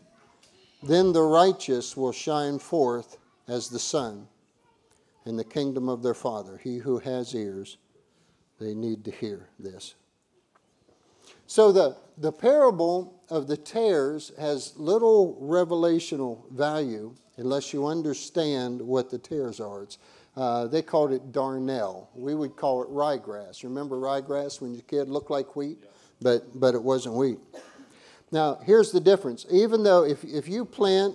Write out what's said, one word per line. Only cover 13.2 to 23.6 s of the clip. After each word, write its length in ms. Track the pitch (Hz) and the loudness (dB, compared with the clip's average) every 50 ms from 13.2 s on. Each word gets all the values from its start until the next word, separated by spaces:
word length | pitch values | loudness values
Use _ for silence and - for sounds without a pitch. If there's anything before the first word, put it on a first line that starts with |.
| _ - | _ -6
of 160 | 160 160 135 | -4 -4 -4
the 100 | 139 151 | -4 -6
tares 760 | 143 - - - 226 233 220 185 151 135 139 151 151 147 - - | -6 -8 -6 -4 0 0 2 2 2 0 -2 -4 -6 -10 -14 -12
has 400 | - 151 147 147 131 127 - - | -8 -6 -4 -4 -4 -6 -10 -12
little 640 | - 151 156 196 226 233 226 220 208 190 170 - - | -8 -2 0 2 4 4 6 6 6 6 4 0 -6
revelational 1040 | 139 143 165 180 180 165 175 170 165 170 165 165 165 - 165 143 135 123 117 110 - - | -4 0 2 2 2 2 0 0 2 2 2 0 0 -4 -6 -4 -4 -6 -6 -10 -14 -10
value 640 | 131 127 143 151 151 156 147 131 110 107 107 113 127 _ _ _ _ - | -4 -2 -2 -2 0 -2 -4 -4 -6 -8 -10 -14 -16 _ _ _ _ -8
unless 340 | 120 127 139 139 139 - - | -4 -2 -2 -2 -4 -4 -4
you 140 | 143 143 | -4 -2
understand 960 | 147 160 170 156 151 135 - - - - 175 160 151 143 131 123 123 123 123 113 | -2 -2 -2 -4 -4 -6 -6 -8 -8 -4 -2 -2 -2 -2 -2 -4 -4 -6 -8 -6
what 260 | 120 131 131 - - | -2 -2 -2 -2 -2
the 100 | - 120 | -6 -12
tares 420 | - - 160 151 135 120 107 - | -10 -8 -6 -6 -6 -6 -6 -8
are. 240 | 110 104 101 101 101 | -10 -10 -10 -12 -14
It's, 120 | 98 - - _ - - - _ _ - | -16 -18 -20 _ -20 -20 -20 _ _ -8
uh, 300 | 131 131 123 120 120 120 | -4 -2 -2 -2 -2 -2
they 160 | 113 139 160 156 | -2 -2 -2 -2
called 300 | - - 160 147 143 135 | 0 0 0 2 2 0
it 200 | 127 131 135 113 | -4 -6 -6 -4
darnel. 760 | 143 131 135 135 131 131 131 135 123 107 95 92 92 101 - - | -4 -4 -4 -4 -4 -4 -4 -4 -4 -4 -6 -6 -10 -16 -20 -16
We 200 | 123 123 139 151 | -10 -8 -6 -4
would 200 | 151 151 135 135 | -4 -6 -6 -8
call 280 | - - 139 131 127 127 | -4 -2 -2 -2 -2 -4
it 80 | - | -4
ryegrass. 720 | 139 143 147 151 143 123 - - 104 104 101 92 95 - | -4 -2 -2 0 -2 -4 -6 -10 -12 -12 -14 -16 -18 -16